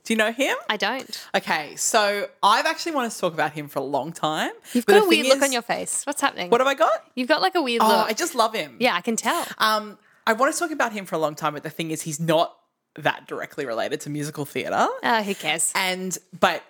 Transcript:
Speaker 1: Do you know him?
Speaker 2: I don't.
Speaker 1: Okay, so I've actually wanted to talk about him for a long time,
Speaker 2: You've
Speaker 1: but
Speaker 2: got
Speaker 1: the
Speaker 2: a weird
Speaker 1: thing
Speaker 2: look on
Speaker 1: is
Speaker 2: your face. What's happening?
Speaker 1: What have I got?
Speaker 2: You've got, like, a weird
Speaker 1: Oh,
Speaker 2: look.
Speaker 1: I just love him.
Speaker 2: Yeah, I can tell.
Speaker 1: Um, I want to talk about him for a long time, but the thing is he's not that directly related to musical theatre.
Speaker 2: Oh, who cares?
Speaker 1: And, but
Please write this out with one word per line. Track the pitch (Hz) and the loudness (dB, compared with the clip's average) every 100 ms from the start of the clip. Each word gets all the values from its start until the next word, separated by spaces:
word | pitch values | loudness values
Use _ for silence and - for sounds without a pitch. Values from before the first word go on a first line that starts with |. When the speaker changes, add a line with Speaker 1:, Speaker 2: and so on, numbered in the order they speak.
Speaker 1:
Do | - | -2
you | 226 | 2
know | 214 | 2
him? | 233 294 523 - | 2 -2 -2 -4
Speaker 2:
I | 220 | -2
don't. | 202 262 - - - 202 | -2 -4 -8 -14 -6 -6
Speaker 1:
Okay, | 196 165 147 - | -2 -4 -4 -4
so | - 226 202 202 185 - | 0 2 2 0 -6 2
I've | 196 240 311 | 4 4 2
actually | 320 339 | -2 -4
wanted | 294 233 | -4 -4
to | - | -4
talk | 185 | -4
about | 160 151 | -2 -2
him | 151 147 | -4 -8
for | 147 | -6
a | |
long | 135 143 147 | -2 -2 -4
time, | - 156 156 269 466 - | -4 -2 -2 -4 -6 -4
Speaker 2:
You've | 240 - | -2 6
Speaker 1:
but | |
Speaker 2:
got | 403 | 6
Speaker 1:
the | 392 | 6
Speaker 2:
a | |
weird | 320 | 4
Speaker 1:
thing | 269 | 4
Speaker 2:
look | 277 | 4
on | 277 | 4
Speaker 1:
is | |
Speaker 2:
your | 247 | 0
face. | - 180 185 - - | -2 -6 -4 -6 -4
What's | 285 | 0
happening? | 262 - 180 | 0 0 2
Speaker 1:
What | 233 | 2
have | 262 | 4
I | 277 | 2
got? | 330 640 - - | 2 0 -4 -6
Speaker 2:
You've | 254 | 0
got, | 302 | 2
like, | 370 359 | 2 2
a | |
weird | 262 233 | 0 2
Speaker 1:
Oh, | 226 | 4
Speaker 2:
look. | 202 196 | 4 2
Speaker 1:
I | |
just | 220 339 254 | -2 -2 2
love | 220 | 2
him. | 214 147 110 | 0 -6 -2
Speaker 2:
Yeah, | 247 180 | 0 0
I | |
can | 233 220 | -2 -2
tell. | 240 330 - - | 0 -2 -2 0
Speaker 1:
Um, | 220 214 208 - _ _ - | 2 2 -2 -16 _ _ -2
I | |
want | 220 277 | 2 2
to | 311 | 0
talk | 339 | -4
about | 302 233 | -2 -2
him | 208 190 | -4 -6
for | 170 | -2
a | |
long | 151 151 | -2 -2
time, | 151 | -4
but | 147 | -4
the | 156 | -10
thing | - 165 | -8 -6
is | 156 | -6
he's | 160 147 | -6 -4
not | 165 160 233 - _ _ _ - | 4 4 4 -4 _ _ _ -4
that | 147 - - | -2 -2 -8
directly | 143 - - 135 | -10 -8 -8 -6
related | 113 104 156 | -4 -4 -4
to | 151 | -6
musical | 147 147 151 139 | -6 -6 -6 -6
theatre. | - - 98 285 523 | -4 -2 0 0 0
Speaker 2:
Oh, | 247 226 | 0 0
who | 202 196 | 0 -4
cares? | 156 165 - 196 | -2 -2 0 0
Speaker 1:
And, | 185 185 185 165 _ 170 | -2 -2 -6 -8 _ 0
but | 190 160 | 0 0